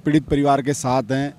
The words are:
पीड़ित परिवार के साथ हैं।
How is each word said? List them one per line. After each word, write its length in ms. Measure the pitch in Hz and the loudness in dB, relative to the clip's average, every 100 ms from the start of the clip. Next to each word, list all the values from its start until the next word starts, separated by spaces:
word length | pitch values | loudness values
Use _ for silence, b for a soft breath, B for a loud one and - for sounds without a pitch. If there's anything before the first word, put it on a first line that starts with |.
| - | 2
पीड़ित 200 | 151 123 | 0 0
परिवार 360 | 147 143 139 | 0 2 2
के 120 | 131 139 | 0 -4
साथ 360 | 131 131 107 | -2 -2 0
हैं। 220 | 135 143 | -4 -4